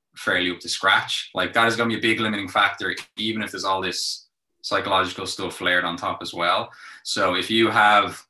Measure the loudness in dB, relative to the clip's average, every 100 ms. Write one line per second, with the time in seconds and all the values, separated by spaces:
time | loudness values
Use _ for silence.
0 | _ -6 0 2 0 -4 -6 0 2 2
1 | 2 -6 -6 -4 0 2 2 2 0 2
2 | 0 0 0 -2 -2 2 2 0 -6 -6
3 | -10 -6 -4 -4 -6 -6 -2 -2 -2 -4
4 | -4 -6 _ _ _ _ -4 -2 0 0
5 | 0 -4 -8 -6 -6 -4 0 0 0 -4
6 | -6 -6 -8 -2 0 0 -2 -12 -20 -14
7 | -6 0 0 0 0 4 4 6 6 6
8 | 4 -4